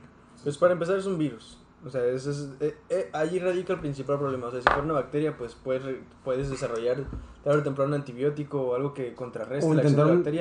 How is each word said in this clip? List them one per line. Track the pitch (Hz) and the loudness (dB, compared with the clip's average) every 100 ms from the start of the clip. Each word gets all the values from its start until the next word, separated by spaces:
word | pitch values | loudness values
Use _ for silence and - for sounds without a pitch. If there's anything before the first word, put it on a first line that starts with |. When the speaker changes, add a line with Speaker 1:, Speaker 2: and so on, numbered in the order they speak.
| - - - - | -20 -20 -20 -10
Speaker 1:
Pues | 147 143 | -8 4
para | 180 | 4
empezar | 175 170 196 | 4 0 0
es | 190 | 0
un | 175 | 0
virus. | 147 113 - - - - 139 | -2 -4 -16 -20 -20 -18 -6
O | |
sea, | 131 | -2
es, | 123 131 139 | 0 0 -2
es, | 143 139 131 | -6 -8 -4
eh, | 151 - - | -4 -4 -2
eh, | 180 - | -2 0
allí | 151 160 180 | -2 0 0
radica | 180 180 180 | 0 0 0
el | 175 | -2
principal | 151 135 131 143 | -4 -4 -2 0
problema. | 143 127 120 | 0 -2 -4
O | |
sea, | 127 | 0
si | 120 | 2
fuera | 143 | 2
una | 151 | 0
bacteria, | 147 - 147 151 143 | -2 -2 -2 -2 -4
pues | 117 | -10
puedes | - 131 131 | -8 -4 -4
re-, | 135 127 - - | -4 -10 -12 -10
puedes | 135 131 139 | -4 -2 -2
desarrollar | 131 123 113 120 135 135 - - - | -4 -4 -2 -2 -2 -4 -10 -12 -4
tarde | 147 147 | 2 4
o | |
temprano | 143 135 139 | 2 0 0
un | 147 | 0
antibiótico | 139 120 143 147 143 143 | -4 -2 -2 -2 -4 -2
o | 127 | 0
algo | 123 139 | 0 -2
que | 139 120 | -4 -6
contrarreste | 110 123 113 107 139 160 | -6 -8 -8 -6 0 4
Speaker 2:
O | |
Speaker 1:
la | 147 | 6
acción | 147 139 | 6 6
de | |
la | 151 | 6
Speaker 2:
intentar | |
un | 175 151 160 | 6 4 0